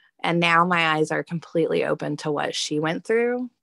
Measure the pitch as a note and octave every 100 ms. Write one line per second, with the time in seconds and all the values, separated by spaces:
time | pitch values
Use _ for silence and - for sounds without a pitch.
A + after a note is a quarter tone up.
0 | _ _ - E3+ E3+ E3 F3+ E3+ D#3+ D#3
1 | D#3 D#3 - E3+ - E3+ D#3 E3 C#3 D3+
2 | D3+ D3 D#3 D3 D3 - - D3+ D#3 F3+
3 | - A3+ A#3+ B3 B3+ _